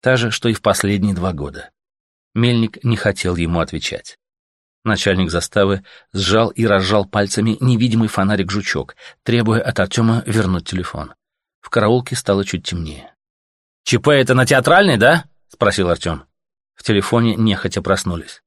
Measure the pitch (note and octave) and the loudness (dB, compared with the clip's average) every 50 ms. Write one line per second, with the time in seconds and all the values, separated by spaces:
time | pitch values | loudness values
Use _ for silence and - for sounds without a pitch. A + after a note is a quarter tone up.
0 | - B2+ C3 A#2+ A#2 A#2 G#2+ - - A#2+ A2 - _ G#2+ G2 - - G2+ G#2 G2 | 2 2 2 2 0 -2 -4 -2 -2 -2 -2 0 _ 0 0 2 0 -2 0 0
1 | F#2 G#2 F#2+ F2 F2 F#2+ F2+ C#2+ C#2+ C#2+ C#2+ - - - _ _ _ _ _ _ | 0 -2 -2 -2 -4 -4 -4 -6 -8 -10 -12 -14 -20 -20 _ _ _ _ _ _
2 | _ _ _ _ _ _ _ G#2+ A#2+ B2 A#2+ A#2 A2+ G#2+ - - - A#2+ A2+ - | _ _ _ _ _ _ _ 0 2 2 2 2 0 -2 -4 -4 -2 -2 -2 0
3 | - G#2+ G2 - - F#2 F2+ E2+ E2+ E2 E2+ E2+ D#2+ - - D#2 - - - - | 0 -2 -2 0 -2 -4 -2 -2 -2 0 0 -2 -2 -2 -6 -8 -8 -8 -10 -10
4 | - - - _ _ _ _ _ _ _ _ _ _ _ _ _ _ A2 G#2+ - | -14 -16 -20 _ _ _ _ _ _ _ _ _ _ _ _ _ _ -2 -2 0
5 | - G2+ F#2+ F#2 F#2 E2 E2 E2+ - - - G#2 G2+ G2 G2+ F#2+ - - - - | 2 0 2 2 0 0 -2 -4 -4 -2 0 0 0 2 0 -4 -6 -14 -20 -20
6 | _ _ - G2 F#2+ F2 G2 A2 A#2 A2 - - A2+ A2 G2+ F#2+ F#2+ F#2+ G#2 G#2+ | _ _ -8 -6 -2 0 2 2 2 0 0 -2 0 2 2 2 2 2 0 0
7 | G2 F#2+ - G#2+ G2+ F#2+ - - G#2 A2+ G#2+ - B2+ B2+ B2 A2 A#2+ B2 A2 A2+ | 0 0 -2 -2 -2 -2 -2 -2 0 -2 -2 0 0 0 2 2 2 2 2 2
8 | A2+ G#2 - - G2 G2 G#2+ G2 G2 F2+ F#2 G2+ G2 - - D2+ C2 - - _ | 0 0 0 0 0 0 0 0 -2 -2 -4 -6 -4 -4 -6 -6 -6 -8 -14 _
9 | - - - _ _ - A#2 A#2+ A2+ A2+ A2 A2+ - A#2+ - - F#2+ F#2+ - - | -20 -20 -20 _ _ -2 0 0 2 2 0 0 -2 -2 -2 -2 -2 -2 0 0
10 | A2+ A2+ A2+ A#2+ - - G2+ A2 G#2 F#2+ F#2 F2 E2 - - F#2 F2 - - - | 2 2 0 0 -2 -2 -2 0 0 0 -2 -4 -4 -6 -8 -6 -8 -8 -10 -12
11 | D2+ - - _ _ _ _ _ _ _ _ _ _ - - A#2 G#2 G#2 A#2 B2+ | -12 -12 -16 _ _ _ _ _ _ _ _ _ _ -2 0 0 2 4 2 0
12 | B2 - B2+ - - - G2 G2 G2 G2 - F2 - - - F2 E2 D#2 D2 C2 | 0 -4 -8 -8 -2 0 0 0 0 -2 -6 -8 -6 -6 -8 -8 -8 -8 -12 -14
13 | - - _ _ _ _ _ _ _ _ _ _ _ _ _ _ _ - - A2+ | -18 -20 _ _ _ _ _ _ _ _ _ _ _ _ _ _ _ -2 -2 2
14 | - D3+ D3 C#3 B2+ - C3 B2 B2+ - C#3+ C3 A#2 - E3 F#3 G#3 F#3+ C3+ G#2+ | 4 4 4 4 4 4 4 2 4 4 4 2 4 4 4 6 6 4 4 4
15 | G#2+ B2+ D#3+ E3+ - - _ _ _ _ - _ A#2+ G#2 F#2 - F#2+ F2 E2+ - | 6 4 4 4 0 -6 _ _ _ _ -4 _ 0 2 2 2 0 0 0 -2
16 | - F2 D#2+ D2 - _ _ _ _ _ _ _ _ _ _ - - - A2 G2+ | -2 -6 -6 -6 -10 _ _ _ _ _ _ _ _ _ _ -12 -2 0 0 0
17 | G2 - - A#2 A#2 A#2 G#2+ - A2 A2 G2+ F#2 - G2 - G2 F#2 - G2 F#2 | 2 2 0 2 2 2 0 2 0 0 0 0 -4 -6 -6 -4 -2 0 -2 0
18 | - F#2+ F2 E2 - - - - _ | 0 -4 -6 -6 -8 -14 -20 -20 _